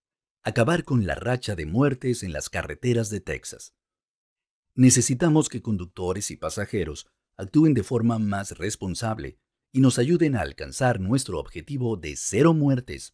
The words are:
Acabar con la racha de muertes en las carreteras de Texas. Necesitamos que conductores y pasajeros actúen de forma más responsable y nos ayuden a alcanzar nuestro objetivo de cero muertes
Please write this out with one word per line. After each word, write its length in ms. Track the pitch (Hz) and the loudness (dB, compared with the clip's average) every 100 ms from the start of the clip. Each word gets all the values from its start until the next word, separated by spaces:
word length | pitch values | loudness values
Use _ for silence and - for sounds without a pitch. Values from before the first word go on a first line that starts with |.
| _ _ _ _ | _ _ _ _
Acabar 440 | 113 120 113 170 - | -4 0 2 2 2
con 200 | 123 90 | 0 0
la 100 | 69 | -2
racha 380 | 123 127 - 85 | -2 -2 -4 -6
de 80 | 76 | -2
muertes 580 | 110 143 127 131 117 | 2 2 2 -4 -4
en 80 | 92 | -4
las 180 | 71 - | -6 -6
carreteras 600 | 82 76 73 123 117 107 | -8 -8 -4 0 0 0
de 100 | 101 | -6
Texas. 560 | - 67 - - - _ _ _ _ _ _ _ _ _ _ | -6 -8 -10 -16 -20 _ _ _ _ _ _ _ _ _ _
Necesitamos 760 | - 127 120 113 123 170 156 - | 6 6 6 2 2 4 4 2
que 120 | 113 | -6
conductores 680 | 117 98 87 - 90 92 - | -4 -4 -4 -6 -4 -4 -6
y 60 | 90 | -8
pasajeros 720 | 80 107 101 101 76 71 - _ _ - | -8 -6 -4 -4 -4 -8 -18 _ _ -14
actúen 380 | 98 151 160 | 0 4 4
de 100 | 120 | 2
forma 360 | - 120 117 113 | 0 0 2 0
más 380 | 104 101 101 85 | -2 -2 -6 -8
responsable 800 | 98 - 95 82 113 107 67 - _ _ _ | -8 -6 -6 -4 -4 -6 -10 -14 _ _ _
y 80 | 131 | 4
nos 180 | 131 127 | 4 4
ayuden 380 | 131 175 156 117 | 2 2 2 0
a 40 | |
alcanzar 580 | 71 - 71 - 127 95 | -4 -8 -12 -2 0 0
nuestro 400 | 95 131 - 82 | 0 -2 -2 -8
objetivo 560 | - 85 82 139 117 98 | -8 -12 -10 -4 -4 -4
de 180 | 78 67 | -6 -8
cero 380 | - 104 160 | -2 2 4
muertes 580 | 160 143 127 - 69 - | 4 2 0 -4 -12 -12